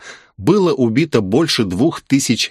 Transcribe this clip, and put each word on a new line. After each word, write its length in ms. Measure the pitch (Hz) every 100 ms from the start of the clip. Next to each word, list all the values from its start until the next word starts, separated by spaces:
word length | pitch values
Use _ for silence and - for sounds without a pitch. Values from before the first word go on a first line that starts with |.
| - - _ -
было 340 | 98 202 175
убито 480 | - 120 113 160 120
больше 440 | 95 120 165 -
двух 360 | 98 92 160 -
тысяч 500 | - 139 - 113 -